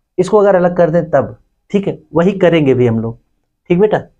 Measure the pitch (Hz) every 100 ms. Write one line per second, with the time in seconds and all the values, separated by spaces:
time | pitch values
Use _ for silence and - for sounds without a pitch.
0 | _ - 180 214 202 185 180 175 170 170
1 | 160 139 117 - _ _ _ 202 196 -
2 | _ 156 180 196 180 165 139 123 123 113
3 | 113 117 _ _ _ _ _ 175 214 170
4 | -